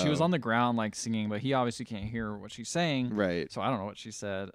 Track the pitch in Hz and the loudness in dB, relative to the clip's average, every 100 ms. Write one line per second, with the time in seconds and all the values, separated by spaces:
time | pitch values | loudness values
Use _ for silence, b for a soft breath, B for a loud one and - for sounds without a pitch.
0 | 92 147 170 170 117 113 123 117 107 - | 4 4 4 2 2 4 4 4 0 -2
1 | 117 110 107 104 131 131 120 113 117 107 | -2 0 0 -2 0 2 0 -2 -8 -8
2 | 107 117 107 104 104 - 113 170 170 135 | -6 -4 -4 -6 -10 -12 -6 0 0 2
3 | 123 107 92 87 71 - 107 117 101 98 | 0 2 2 2 -2 -2 0 0 -2 -8
4 | 110 - 104 95 98 | -12 -8 -6 -4 -6